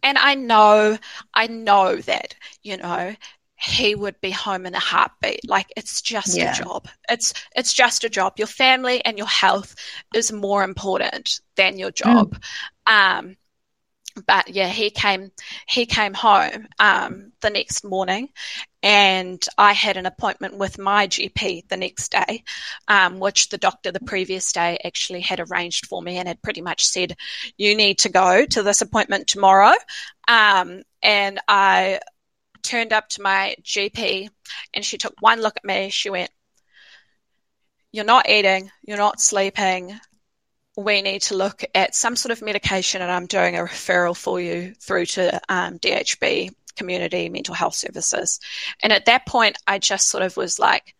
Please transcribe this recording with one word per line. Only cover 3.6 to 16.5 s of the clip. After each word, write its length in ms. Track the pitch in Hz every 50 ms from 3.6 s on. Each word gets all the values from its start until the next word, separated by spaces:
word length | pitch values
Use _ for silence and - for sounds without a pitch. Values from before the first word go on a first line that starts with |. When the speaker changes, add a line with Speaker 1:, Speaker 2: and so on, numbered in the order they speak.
| - - - - - 208 208
Speaker 1:
would 240 | 202 202 202 190 _ -
be 80 | 190
home 340 | 190 190 - 208 196 185 185
in 100 | 185 180
a 60 | -
heartbeat. 680 | - - 175 165 165 - _ _ - - - - -
Like, 240 | - 202 196 196 _ -
it's 240 | - 208 - - -
just 340 | - - 233 220 196 190 -
Speaker 2:
Yeah. 180 | 175 170 - -
Speaker 1:
a 120 | - -
job. 240 | - - - _ - - _ _ -
It's, 240 | 233 240 - - - - - - _
it's 200 | - 254 - -
just 300 | - 254 240 - - -
a 40 | 226
job. 300 | 214 202 190 190 - -
Your 80 | 214
family 580 | 214 - - 262 262 262 254 262 254 247 247 -
and 140 | - 220 202
your 80 | 202
health 480 | 220 - - - 190 185 196 196 - - - - - - - - _ -
is 180 | 214 233 - 220
more 320 | 208 202 196 202 202 196
important 760 | 190 185 - - 196 185 190 - - - - - - - - _ _ _
than 220 | - 190 185 190 190
your 120 | 185 196
Speaker 2:
Mm. 40 | -
Speaker 1:
job. 480 | - - 226 240 233 208 - - - - - - - - - _ _ _
Um, 500 | - 220 208 196 190 185 - - 185 190 _ _ _ _ _ _ _ _ _ _ _ _ _ _ - _ 220 190
but 240 | - - 196 - -
yeah, 180 | 175 196 190 180
he 220 | 196 214 220 208
came, 420 | 208 - - 208 196 185 190 196 _ - - - - - -
he 200 | - - 247 240
came 260 | 233 - - 214 202 196
home, 560 | - - 226 202 196 160 -